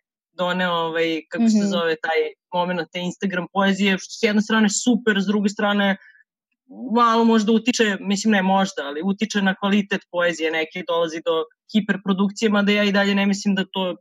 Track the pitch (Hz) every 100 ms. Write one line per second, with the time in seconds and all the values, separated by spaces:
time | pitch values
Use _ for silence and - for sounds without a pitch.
0 | _ _ _ - 180 180 180 170 165 165
1 | 165 160 - 175 226 214 202 180 165 160
2 | 156 156 156 - _ 180 175 175 160 180
3 | 180 - 202 180 175 196 196 185 202 185
4 | - - 214 214 208 220 208 - 247 226
5 | - 196 190 208 202 202 208 202 196 190
6 | - _ _ _ _ _ - 214 247 226
7 | 233 226 226 226 208 226 233 240 214 185
8 | 185 196 220 202 185 196 196 - 143 147
9 | 190 196 214 208 190 185 202 208 196 190
10 | _ 175 175 160 156 160 160 185 170 170
11 | 165 160 165 160 156 _ _ 214 202 190
12 | 190 190 202 - 220 208 202 208 202 202
13 | 196 202 196 196 208 190 185 196 185 170